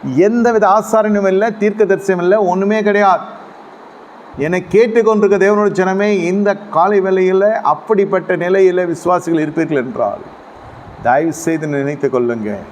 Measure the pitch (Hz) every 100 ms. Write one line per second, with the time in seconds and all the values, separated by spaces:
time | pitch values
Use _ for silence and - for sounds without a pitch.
0 | 139 127 196 240 233 220 202 202 214 220
1 | 214 208 196 190 226 214 208 214 202 190
2 | 196 180 175 214 185 180 196 220 208 208
3 | 202 175 - - - - - - - -
4 | - - - - 147 180 180 202 233 226
5 | 220 214 196 202 190 208 208 180 185 190
6 | 208 196 170 196 202 202 - 156 180 202
7 | 190 190 185 190 202 220 - 156 - 214
8 | 196 185 - 175 175 190 185 180 175 165
9 | 175 180 170 165 151 151 156 147 127 120
10 | 107 - - - - - - - - -
11 | 117 135 165 156 - 160 156 143 139 147
12 | 139 131 120 117 104 101 104